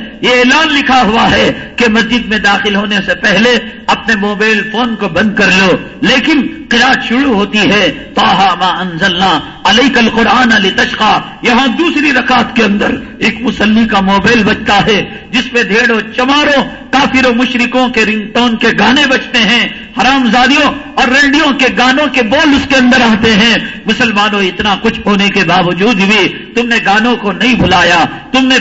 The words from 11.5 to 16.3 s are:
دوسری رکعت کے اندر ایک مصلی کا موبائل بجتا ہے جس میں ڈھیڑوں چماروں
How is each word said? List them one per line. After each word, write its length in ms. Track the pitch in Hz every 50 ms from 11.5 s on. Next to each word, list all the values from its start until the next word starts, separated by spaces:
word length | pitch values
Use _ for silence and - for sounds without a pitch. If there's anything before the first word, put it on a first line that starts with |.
| 240 240 262
دوسری 460 | 269 214 - 330 339 - 294 277 302 269
رکعت 440 | 247 247 - 254 247 220 - -
کے 60 | 233 220
اندر 280 | 208 202 208 240 - 269 247 - - - -
ایک 220 | 190 220 - -
مصلی 460 | 233 254 - - 208 214 214 220 233 220
کا 120 | 214 196
موبائل 420 | 190 190 196 196 180 220 233 240 202
بجتا 420 | 202 214 - 220 226 208 202 180
ہے 160 | - 214 190 - - - - - -
جس 220 | - 247 254 254 -
میں 100 | 240 233
ڈھیڑوں 380 | 180 190 220 247 247 233 220 208 214 -
چماروں 480 | - 254 262